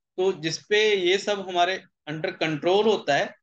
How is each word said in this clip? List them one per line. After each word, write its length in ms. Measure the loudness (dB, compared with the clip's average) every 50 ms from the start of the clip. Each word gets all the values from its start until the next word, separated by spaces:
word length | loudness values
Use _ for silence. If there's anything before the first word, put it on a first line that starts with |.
| _ _ _
तो 140 | -2 0 0
जिसपे 640 | 0 -2 -4 -6 -6 -6 -4 -2 0 2 2 2 2
ये 220 | 2 2 2 0
सब 320 | 0 0 -2 -4 -4 -6 -2
हमारे 340 | 0 2 2 2 0 -4 -8 _ _ _ _ -12
under 220 | -8 -6 -6 -8 -6
control 520 | -4 -4 -4 -2 -2 0 2 2 4 4
होता 300 | 2 2 0 0 0 0
है, 100 | 0 0 -4 -8 _